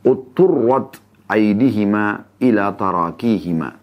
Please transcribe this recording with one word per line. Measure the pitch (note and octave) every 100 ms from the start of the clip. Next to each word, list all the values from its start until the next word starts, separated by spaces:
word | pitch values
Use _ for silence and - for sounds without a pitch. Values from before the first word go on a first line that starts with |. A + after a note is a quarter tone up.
| A#2+
"Utturrat | C3 - - F#3 D3+ A#2 C3 G2+ - _ _ -
aydihima | G#2 G#2+ G#2 B2+ G#2+ G2+ G#2 G#2 G2+ - _
ila | B2+ G#2+ G2+ G2
tarakihima." | G2 F2+ E2 D#2+ A#2+ G2+ E2 E2 C#2+ -